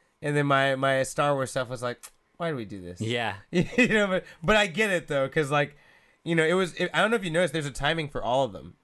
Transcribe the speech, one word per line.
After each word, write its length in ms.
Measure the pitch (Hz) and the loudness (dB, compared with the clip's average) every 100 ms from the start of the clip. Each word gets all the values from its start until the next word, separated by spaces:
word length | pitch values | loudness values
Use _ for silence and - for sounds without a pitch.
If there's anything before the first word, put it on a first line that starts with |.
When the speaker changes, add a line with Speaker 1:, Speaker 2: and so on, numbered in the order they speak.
| _ - | _ -10
Speaker 1:
and 140 | 151 147 | -2 0
then 100 | 143 | 2
my, 300 | 139 135 135 | 4 2 2
my 260 | 135 135 | 2 2
Star 320 | 131 - 147 | 0 0 0
Wars 160 | 143 131 | 0 -2
self 180 | 135 120 | -4 -4
was 140 | 123 | -6
like, 180 | 123 120 - _ _ - | -6 -8 -14 _ _ -8
"Why 140 | 170 | -6
do 60 | 143 | -4
we 80 | |
do 160 | 107 101 | -8 -10
this?" 200 | 87 87 | -12 -6
Speaker 2:
Yeah. 340 | 110 120 113 98 | -4 -2 -2 -6
Speaker 1:
<laughs> 80 | - | -4
You 380 | 170 - - 254 | 0 0 2 2
know, 180 | 214 202 | 4 0
but, 180 | 185 - - | -2 -6 -6
but 140 | 160 214 | 2 2
I 120 | 208 | 2
get 220 | 160 214 | 0 0
it, 180 | 180 123 | 0 0
though, 200 | 143 135 | -2 0
'cause, 220 | 160 143 | 0 0
like, 260 | 147 143 - _ _ _ _ | 0 0 -6 _ _ _ _
you 120 | 156 165 | -2 2
know, 80 | |
it 80 | 160 | 4
was, 180 | 185 185 | 2 0
it, 160 | - 175 | -2 -2
I 60 | 151 | 2
don't 100 | 202 | 2
know 60 | 233 | 2
if 80 | |
you 60 | 190 | 0
noticed, 220 | 156 147 | 0 0
there's 140 | 160 143 | 0 -6
a 40 | |
timing 360 | 123 139 165 147 | -4 -2 -2 -4
for 140 | 123 | -4
all 220 | 107 127 | 0 0
of 80 | 131 | 0
them 220 | 92 85 - | -4 -16 -16